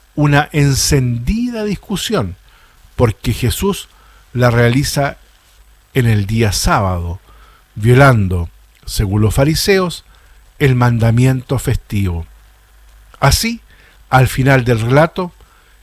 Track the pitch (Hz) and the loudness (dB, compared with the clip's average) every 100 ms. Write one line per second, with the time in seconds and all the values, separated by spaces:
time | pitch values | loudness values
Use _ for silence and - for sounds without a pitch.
0 | _ - 147 143 147 151 143 131 - 147 | _ -2 2 2 0 0 0 0 0 0
1 | 123 120 123 214 247 233 208 190 - 196 | 0 -4 -4 -4 -4 -4 -6 -6 -6 -8
2 | - 208 98 87 _ _ _ _ _ - | -4 -4 -4 -10 _ _ _ _ _ -2
3 | 120 - - 113 123 - 196 190 - _ | -2 -2 -6 -4 -4 -2 -4 -4 -10 _
4 | _ _ _ 123 123 117 120 123 139 - | _ _ _ -2 0 2 2 0 -2 -2
5 | 139 - _ _ _ _ _ _ _ 131 | -4 -6 _ _ _ _ _ _ _ -2
6 | 117 107 101 113 113 - - 156 98 90 | 0 0 0 0 0 0 0 0 0 -2
7 | 87 87 _ - - _ _ - 110 123 | -6 -10 _ -20 -20 _ _ -4 2 6
8 | 139 120 95 90 82 - _ _ - - | 6 4 0 -2 -6 -10 _ _ -12 -6
9 | 101 104 107 131 139 160 - 196 180 - | -2 0 0 2 0 0 0 0 0 -6
10 | - - _ - _ - 147 123 123 120 | -18 -20 _ -20 _ -2 0 2 2 2
11 | 113 113 131 131 - 135 - 117 - 107 | 2 2 2 0 -4 -4 -2 -4 -4 -4
12 | 98 85 85 - _ _ _ _ _ - | -4 -4 -10 -18 _ _ _ _ _ -20
13 | - - 139 139 226 233 _ - - _ | -20 -2 0 2 -2 -8 _ -20 -20 _
14 | - 131 127 - 131 135 120 113 113 135 | -2 2 2 0 2 2 2 -2 2 2
15 | 165 - 175 - - _ _ _ | 2 -2 -10 -10 -20 _ _ _